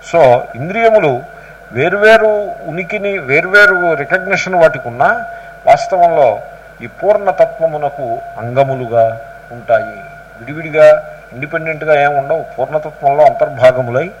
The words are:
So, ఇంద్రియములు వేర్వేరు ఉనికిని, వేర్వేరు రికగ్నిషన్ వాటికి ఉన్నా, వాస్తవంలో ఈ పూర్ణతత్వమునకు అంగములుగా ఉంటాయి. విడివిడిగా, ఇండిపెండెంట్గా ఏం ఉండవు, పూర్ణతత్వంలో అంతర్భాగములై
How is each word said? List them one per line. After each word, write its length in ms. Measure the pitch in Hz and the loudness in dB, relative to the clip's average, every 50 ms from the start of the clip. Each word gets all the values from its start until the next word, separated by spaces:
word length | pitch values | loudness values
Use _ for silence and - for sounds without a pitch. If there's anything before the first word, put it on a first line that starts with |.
| - - - | -12 -2 2
So, 260 | 170 156 127 120 127 - - - | 4 6 6 6 4 0 -6 -12
ఇంద్రియములు 680 | 113 135 170 196 226 226 226 220 214 180 147 127 120 - - - - - - - - - - | -10 -10 -8 -4 0 2 4 4 4 2 2 -2 -2 -6 -12 -20 -20 -20 -20 -20 -20 -20 -10
వేర్వేరు 800 | 101 117 139 175 185 202 208 214 220 220 214 214 214 208 208 190 - - - | -4 -2 -2 -2 0 2 4 6 6 6 4 2 0 0 -4 -6 -10 -12 -12
ఉనికిని, 520 | - 151 175 185 170 208 214 196 202 196 190 | -10 -10 -10 -8 -8 -8 -6 -4 -4 -6 -6
వేర్వేరు 760 | 151 123 135 156 175 185 190 202 208 208 - 180 175 170 165 | -4 0 0 0 0 2 4 4 6 6 4 2 0 0 0
రికగ్నిషన్ 640 | 139 143 - 170 185 185 190 196 180 - 185 185 | -2 -2 -2 -2 -4 -2 -2 -4 -4 -4 -2 2
వాటికి 320 | 180 165 156 - 127 - 120 | 4 4 4 2 0 -10 -10
ఉన్నా, 380 | 117 123 143 185 220 240 - - - - - - - - - - | -4 -2 0 0 0 -2 -6 -12 -14 -16 -18 -20 -20 -6 2 2
వాస్తవంలో 720 | - - - - 196 180 175 170 165 156 139 127 101 - - - - - - - - - | 2 4 2 -4 0 2 2 2 4 4 2 2 2 -2 -8 -14 -18 -20 -20 -20 -20 -18
ఈ 60 | 117 117 | -18 -18
పూర్ణతత్వమునకు 1300 | - - - 190 214 208 202 190 - - 165 165 165 - 165 160 151 147 147 143 - - - - - - - - - 107 | -14 -4 0 0 0 2 2 -2 2 2 0 0 0 -4 -4 -4 -2 -2 -6 -6 -6 -6 -6 -6 -6 -8 -8 -14 -14 -12
అంగములుగా 800 | 110 120 123 127 135 135 135 127 127 120 117 117 113 113 113 - - - - - - - | -10 -4 0 0 0 0 -2 -6 -6 -2 0 2 2 2 0 -6 -14 -18 -20 -20 -20 -20
ఉంటాయి. 500 | 120 120 - - 117 110 110 - - - - - - - - - - 113 | -20 -18 -2 0 0 0 0 -4 -12 -16 -18 -18 -20 -20 -20 -20 -20 -20
విడివిడిగా, 640 | 113 120 151 156 165 160 147 156 151 151 151 151 156 - - - - - - | -16 -14 -12 -12 -12 -6 2 6 6 6 6 6 0 -10 -18 -20 -20 -20 -14
ఇండిపెండెంట్గా 720 | 120 139 147 - 165 160 160 156 151 156 156 151 143 143 | -14 -12 -8 -8 -8 -6 -6 -8 -8 -2 0 2 2 2
ఏం 140 | 143 147 143 | 2 0 -2
ఉండవు, 280 | 135 139 160 160 - - - - | -2 -2 -4 -4 -4 -8 -6 -6
పూర్ణతత్వంలో 680 | 127 139 151 156 151 156 147 - 143 139 143 147 151 | -6 -4 -4 -6 -6 -6 -14 -2 0 0 2 4 4
అంతర్భాగములై 880 | 139 - - 127 120 - 131 127 127 127 127 127 120 117 131 160 185 - - | 4 4 2 -4 -4 -2 2 2 2 2 2 -4 -4 -4 -4 -4 -4 -10 -18